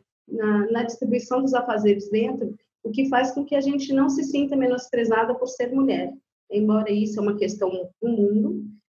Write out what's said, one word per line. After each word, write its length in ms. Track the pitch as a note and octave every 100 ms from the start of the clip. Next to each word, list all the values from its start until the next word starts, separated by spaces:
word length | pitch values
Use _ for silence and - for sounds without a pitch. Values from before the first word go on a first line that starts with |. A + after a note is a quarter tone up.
| - _ -
na, 440 | A3+ G#3+ G#3 G#3+
na 120 | A#3
distribuição 600 | A#3 - G#3+ - - B3+
dos 120 | C4+
afazeres 540 | A#3+ A#3+ G#3+ G#3 G3 -
dentro, 440 | A3 B3+ - G3+ - _ _
o 80 | A3
que 180 | C4 C4+
faz 240 | B3+ C4+
com 120 | C#4+
que 100 | C#4
a 60 | C#4
gente 320 | C#4 C#4 C4+
não 160 | C4+ C#4
se 160 | C#4
sinta 320 | C#4 C#4+ C#4 C4+
menosprezada 800 | B3+ B3 - A#3+ A3+ A3 A3+
por 120 | A#3+ B3
ser 260 | - B3
mulher. 400 | C4+ C4+ F3+ F3+ - _ _ -
Embora 400 | G#3 G#3+ G#3+ -
isso 280 | G#3 G#3+ G#3+
é 40 |
uma 140 | G3+ G#3
questão 340 | A3 - F#3 F#3 F3+ -
do 60 | A#3
mundo, 560 | G#3+ G3+ G#3+ - G#3 - - _